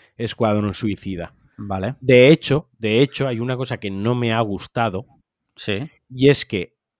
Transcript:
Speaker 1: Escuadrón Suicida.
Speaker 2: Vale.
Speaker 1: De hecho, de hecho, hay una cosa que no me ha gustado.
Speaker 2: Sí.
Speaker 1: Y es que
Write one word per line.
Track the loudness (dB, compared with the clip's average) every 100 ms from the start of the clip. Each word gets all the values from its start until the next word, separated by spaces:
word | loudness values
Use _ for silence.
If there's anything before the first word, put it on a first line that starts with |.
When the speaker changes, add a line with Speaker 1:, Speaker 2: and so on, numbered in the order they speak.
| _ -10
Speaker 1:
Escuadrón | -8 -2 0 0 -2
Suicida. | -4 -6 -6 -8 -10 -10 _ _ -16
Speaker 2:
Vale. | -8 -4 -4 -4
Speaker 1:
De | 4 8 8
hecho, | 6 4 -4 -4 _
de | -2 2
hecho, | 2 0 -6
hay | -4
una | -6 -6
cosa | -6 -8
que | -8
no | -4 -2 -2
me | 0
ha | 0
gustado. | -2 -4 -8 -4 -4 -4 -12 _ _ _ _ -14
Speaker 2:
Sí. | -8 -6 -8 -14 _
Speaker 1:
Y | 2 4
es | 4
que | 0 -8 -8 _ _ _